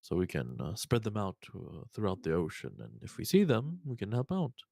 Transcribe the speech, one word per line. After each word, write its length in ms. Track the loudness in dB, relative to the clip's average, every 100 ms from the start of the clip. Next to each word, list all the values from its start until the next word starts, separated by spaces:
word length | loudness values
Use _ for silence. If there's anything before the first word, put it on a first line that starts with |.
so 140 | 0 0
we 100 | 2
can, 340 | 0 -2 -4
uh, 140 | -6
spread 280 | -6 2 2
them 140 | 2 -2
out, 200 | -4 -6 -14
uh, 280 | -14 -12 -12 -12
throughout 300 | -2 -2 0
the 100 | 2
ocean, 420 | 2 2 -4 -10 -10
and 180 | -14 -14
if 140 | -14 -8
we 60 |
see 200 | 4 6
them, 360 | 6 4 2 -6
we 120 | -6 -4
can 160 | -2
help 180 | -2 0
out. 200 | 0 -2 -4 -20